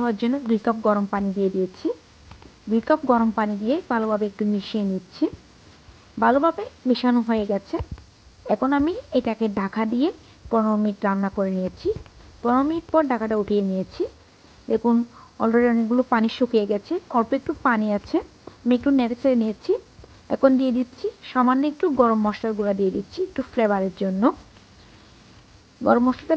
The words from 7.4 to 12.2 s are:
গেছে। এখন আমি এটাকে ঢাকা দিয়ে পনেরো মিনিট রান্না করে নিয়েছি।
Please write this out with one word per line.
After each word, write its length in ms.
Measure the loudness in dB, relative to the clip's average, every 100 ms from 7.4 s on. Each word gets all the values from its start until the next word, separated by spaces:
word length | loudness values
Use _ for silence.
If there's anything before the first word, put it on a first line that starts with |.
| 0
গেছে। 240 | -4 -4 -8 -8 -14 -18 _ -20 -18 -4
এখন 160 | 0 2 2
আমি 140 | 0 -2 -4 -4
এটাকে 280 | -2 -2 -2 -2
ঢাকা 220 | -4 -2 -2
দিয়ে 160 | 0 -2 -4 -20 -20 -2
পনেরো 260 | 0 2 2
মিনিট 140 | 0 -2 -2
রান্না 220 | 0 -2 -2
করে 140 | -2 -2
নিয়েছি। 320 | -4 -4 -4 -4 -10 -20